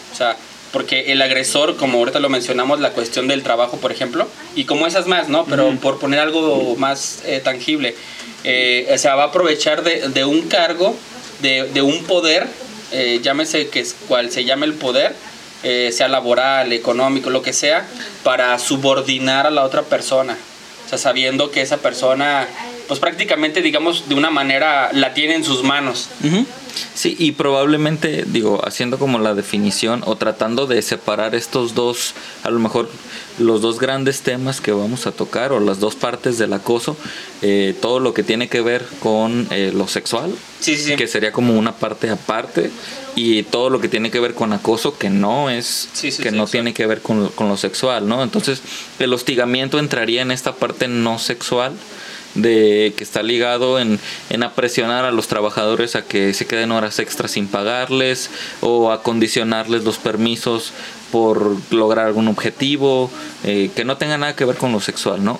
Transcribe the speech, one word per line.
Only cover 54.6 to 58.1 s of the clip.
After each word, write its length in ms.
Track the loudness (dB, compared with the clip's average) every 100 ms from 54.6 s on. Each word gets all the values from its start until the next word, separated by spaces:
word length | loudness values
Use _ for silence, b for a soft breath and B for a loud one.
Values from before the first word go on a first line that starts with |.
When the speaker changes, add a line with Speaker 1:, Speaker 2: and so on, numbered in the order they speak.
| 0 0 0 0 0
Speaker 4:
a 60 |
los 160 | 0 0
trabajadores 680 | 0 0 0 0 0 0 -2
a 80 |
que 320 | -2 0 2 0
se 100 | -2
queden 260 | -2 0
horas 280 | 0 0 -2
extras 320 | -4 -4 -4
sin 160 | -4 -2
pagarles 840 | -2 -2 -2 0 0 0